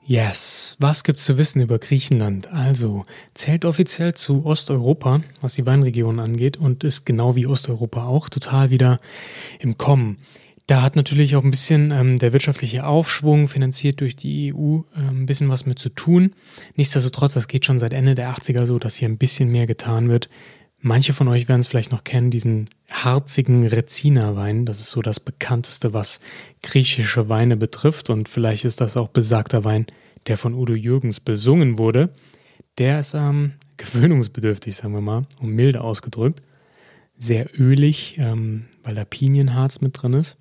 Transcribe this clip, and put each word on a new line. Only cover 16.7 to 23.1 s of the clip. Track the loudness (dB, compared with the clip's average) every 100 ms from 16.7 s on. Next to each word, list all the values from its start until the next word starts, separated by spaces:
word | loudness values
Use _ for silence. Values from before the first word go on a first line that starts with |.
| -2
Nichtsdestotrotz, | 0 0 -2 0 0
das | 0 -2
geht | -2 0
schon | 0
seit | 0
Ende | 0 2
der | 2 -2
achtziger | -8 -4 0 0
so, | 0
dass | -4 -4
hier | -4
ein | 0
bisschen | -2 0 0
mehr | 2 0
getan | -2 -2 0 2
wird. | 2 0 -18 -20 -20 _ _
Manche | 0 2 2
von | 2 2
euch | 2 2
werden's | 0 2
vielleicht | -2 -2
noch | -6
kennen, | -2 0 0
diesen | 0 0 -2 -4 _ _
harzigen | -6 0